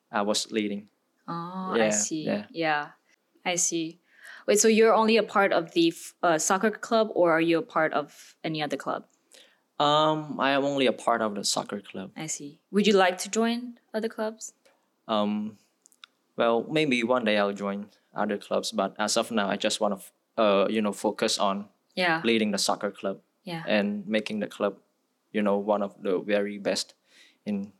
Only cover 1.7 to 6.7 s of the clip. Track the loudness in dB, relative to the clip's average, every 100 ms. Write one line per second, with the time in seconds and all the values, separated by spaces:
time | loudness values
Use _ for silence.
1.7 | 0 0 0 -2 -4 -4 -4 -6 -6 -2
2.7 | -2 -6 -14 _ _ _ _ -6 -2 -2
3.7 | -2 -6 -10 _ _ -20 -10 0 4 6
4.7 | 6 8 6 6 4 2 2 4 2 0
5.7 | 2 2 2 -12 -2 2 2 2 2 0